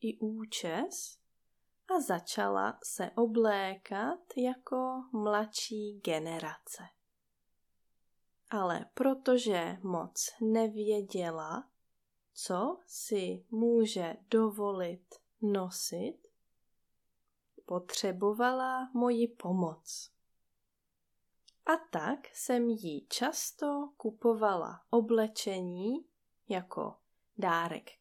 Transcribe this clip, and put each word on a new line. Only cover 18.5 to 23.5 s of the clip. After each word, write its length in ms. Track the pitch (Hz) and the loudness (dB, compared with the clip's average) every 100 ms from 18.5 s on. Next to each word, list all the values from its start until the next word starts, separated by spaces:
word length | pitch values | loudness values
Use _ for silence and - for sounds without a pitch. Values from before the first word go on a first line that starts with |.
| 262 262 262 254 | 4 0 0 0
moji 340 | 240 240 233 233 | 2 4 4 2
pomoc. 840 | - 180 185 165 156 - - - _ _ _ _ _ _ _ _ _ _ _ _ _ - _ - | 0 0 2 0 -2 -12 -12 -14 _ _ _ _ _ _ _ _ _ _ _ _ _ -20 _ 0
A 100 | 330 - | 0 0
tak 380 | 160 156 269 - | -4 -2 -4 -8
jsem 360 | - - 247 233 | -10 0 2 2
jí 380 | 220 175 147 - | 0 -4 -6 -6
často 840 | - 262 - - | -2 -2 -2 -6